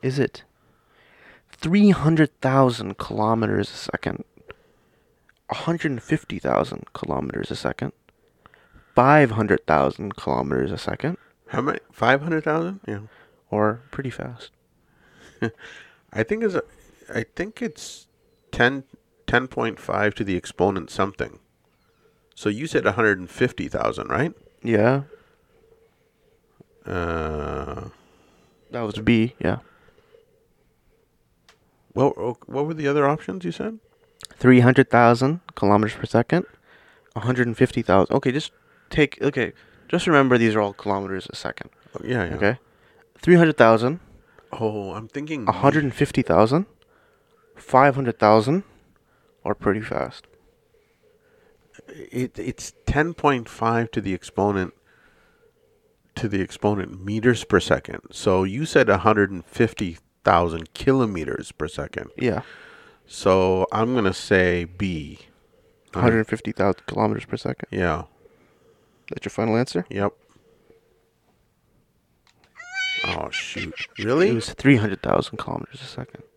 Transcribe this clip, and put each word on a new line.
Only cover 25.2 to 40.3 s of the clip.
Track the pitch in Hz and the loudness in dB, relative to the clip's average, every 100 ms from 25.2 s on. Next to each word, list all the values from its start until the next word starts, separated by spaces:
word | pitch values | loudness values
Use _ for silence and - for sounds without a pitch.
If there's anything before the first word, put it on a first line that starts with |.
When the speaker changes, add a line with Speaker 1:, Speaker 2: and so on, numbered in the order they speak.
| _ _ _ _ _ _ _ _ _ _ _ _ _ _ - _ | _ _ _ _ _ _ _ _ _ _ _ _ _ _ -20 _
Speaker 2:
Uh, | - 92 85 82 78 78 73 71 71 71 - - _ _ _ _ _ _ _ | -8 -6 -4 -4 -6 -6 -6 -8 -8 -12 -14 -18 _ _ _ _ _ _ _
Speaker 1:
That | 123 | -8
was | 113 104 | -8 -4
B, | 110 117 113 - | 2 2 2 -2
yeah. | - 113 - _ _ _ _ _ _ _ _ _ _ _ _ _ _ _ _ _ _ _ _ _ _ | -4 -4 -8 _ _ _ _ _ _ _ _ _ _ _ _ _ _ _ _ _ _ _ _ _ _
Speaker 2:
What, | - 135 - 113 120 - | 0 0 0 -8 -8 -10
what | 131 147 | -6 -6
were | |
the | 165 143 | -4 -2
other | 147 139 | 2 2
options | 156 - 190 175 | 0 -4 -8 -8
you | |
said? | 160 220 226 _ _ _ _ - - | -6 -8 -10 _ _ _ _ -20 0
Speaker 1:
Three | 123 127 | 6 8
hundred | 123 131 135 | 8 6 4
thousand | 117 120 117 131 170 - | 6 6 4 2 -2 -8
kilometers | - 101 104 107 - | -4 2 2 2 -4
per | - | -2
second, | 117 117 175 - _ _ _ _ _ _ - | 0 2 0 -2 _ _ _ _ _ _ -8
a | |
hundred | 107 127 120 | -4 0 0
and | 113 | 2
fifty | 127 - | 2 2
thousand. | 113 95 92 - | 2 2 4 0
Okay, | 135 | -2
just | 127 - _ _ _ _ | -4 -8 _ _ _ _
take, | - 143 - | 0 0 2
okay, | - 139 107 - _ _ _ | -2 -2 -4 -6 _ _ _
just | 175 175 | -4 2
remember | 151 135 | 4 6